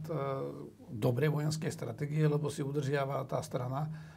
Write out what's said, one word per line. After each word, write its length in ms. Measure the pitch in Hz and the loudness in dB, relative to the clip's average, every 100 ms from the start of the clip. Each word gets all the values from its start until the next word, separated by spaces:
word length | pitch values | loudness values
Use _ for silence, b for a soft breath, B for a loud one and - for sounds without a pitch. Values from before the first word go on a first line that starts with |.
e, 100 | 156 156 139 135 143 147 147 - - | -2 -2 -2 -2 -4 -6 -12 -14 -10
dobrej 400 | 120 127 120 151 | 0 2 4 4
vojenskej 400 | 147 151 156 - | 4 2 0 -2
stratégie, 560 | - 120 - 147 151 151 | -4 -6 -4 0 4 6
lebo 240 | 147 151 | 4 2
si 100 | - | -2
udržiava 600 | 135 143 131 143 135 139 | -2 0 2 2 2 0
tá 140 | 127 139 | 0 -2
strana, 460 | - 135 127 131 156 | -2 -2 -2 -2 -2
e, 40 | B B | B B